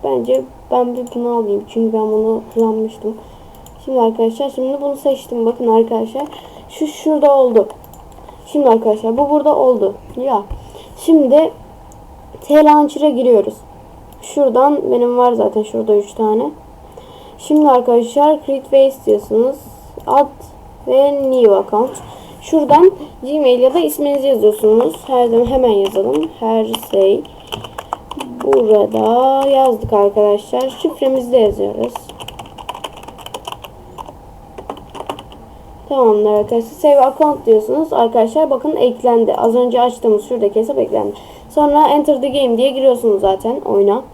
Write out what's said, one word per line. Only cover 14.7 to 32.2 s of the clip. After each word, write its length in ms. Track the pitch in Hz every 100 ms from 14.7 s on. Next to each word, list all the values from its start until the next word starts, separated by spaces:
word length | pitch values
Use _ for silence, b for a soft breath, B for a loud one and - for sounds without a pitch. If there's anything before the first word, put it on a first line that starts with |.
| 294 -
benim 260 | 247 240 247
var 160 | 247
zaten 300 | 233 208 202
şurada 340 | 214 226 220 208
üç 160 | 202
tane. 380 | - 220 214 277 302 - - B B B B B B
Şimdi 300 | - 302 294
arkadaşlar 720 | 254 247 233 226 285 294 302 294
create 260 | 269 262
ve 140 | 269 269
istiyorsunuz. 720 | 269 - 208 208 220 247 285 - - - - -
Ad 200 | 269 294 - - - - - -
ve 440 | 262 277 285 269
new 260 | 262 233 196
account. 340 | 196 214 254 - B B B B
Şuradan 520 | - 320 277 294 370 392 294 B
Gmail 380 | 254 302 277 247
ya 140 | 262
da 40 | 302
isminizi 480 | 311 302 285 285 269
yazıyorsunuz. 680 | 247 214 208 214 220 254 - -
Her 200 | 254 240
zaman 200 | 226 240
hemen 240 | 262 254
yazalım. 600 | 202 196 196 214 285 320 -
Her 260 | 226 226 220 226 -
şey 320 | 196 196 220 - B B - - - - - - - 254 240
burada 1040 | 247 269 220 214 208 220 220 233 262 269 277
yazdık 440 | 269 262 220 233
arkadaşlar. 760 | 214 202 202 208 208 208 247 262 -
Şifremizi 500 | 330 - 269 262 240
de 40 | 254
yazıyoruz. 580 | 214 202 202 208 233 240 - -